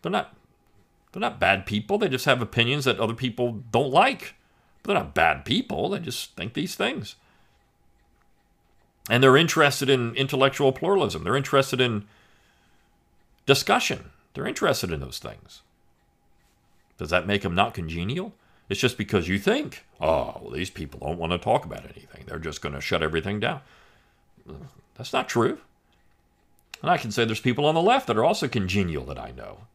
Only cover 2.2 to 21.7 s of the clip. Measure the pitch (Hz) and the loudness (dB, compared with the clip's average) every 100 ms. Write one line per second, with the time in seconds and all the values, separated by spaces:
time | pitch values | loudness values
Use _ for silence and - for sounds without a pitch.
2.2 | - 123 117 - 117 143 131 113 113 113 | 2 2 0 0 0 2 0 0 -2 -2
3.2 | 127 107 120 117 120 113 139 143 247 233 | -6 -2 -2 -4 -2 0 2 4 4 0
4.2 | - - _ _ _ _ - 196 73 - | -12 -20 _ _ _ _ -2 -2 0 2
5.2 | 82 71 - 185 - 76 160 202 165 120 | 2 2 -2 -2 -2 -4 -4 -4 -6 -8
6.2 | - - - - 143 - 208 302 107 - | -10 -10 -8 -6 -8 -4 -4 -4 -10 -16
7.2 | _ _ _ _ _ _ _ _ _ _ | _ _ _ _ _ _ _ _ _ _
8.2 | _ _ _ _ _ _ _ _ - 117 | _ _ _ _ _ _ _ _ 0 6
9.2 | 131 135 165 - 147 139 135 135 117 117 | 8 8 6 4 4 4 2 2 2 -2
10.2 | 135 131 135 - 139 135 175 196 139 80 | -2 2 2 4 2 2 0 2 0 -2
11.2 | 82 131 135 139 135 127 123 110 101 _ | -2 -2 2 2 2 2 0 0 -8 _
12.2 | _ _ _ _ _ _ _ _ _ _ | _ _ _ _ _ _ _ _ _ _
13.2 | _ _ - 139 - 226 - - - _ | _ _ 2 2 4 2 2 -6 -10 _
14.2 | _ - - - 175 110 90 78 65 - | _ -8 -8 -2 0 0 -2 -6 -6 -10
15.2 | 60 50 - - _ _ _ _ _ _ | -12 -14 -20 -20 _ _ _ _ _ _
16.2 | _ _ _ _ _ _ _ _ 82 90 | _ _ _ _ _ _ _ _ -2 0
17.2 | 87 101 98 87 113 107 82 82 90 156 | 2 0 0 0 0 -2 -8 -6 -6 -6
18.2 | 208 - _ _ _ 98 123 - 104 101 | -8 -14 _ _ _ -2 -2 -2 -2 -2
19.2 | 82 98 190 254 302 - _ _ 78 78 | 0 -2 0 0 -2 -12 _ _ 0 0
20.2 | - - - 65 90 - 76 - 69 85 | -2 -10 -12 -8 -8 -8 -12 -10 -8 -6
21.2 | 82 87 - 131 - | -4 -4 0 -2 -2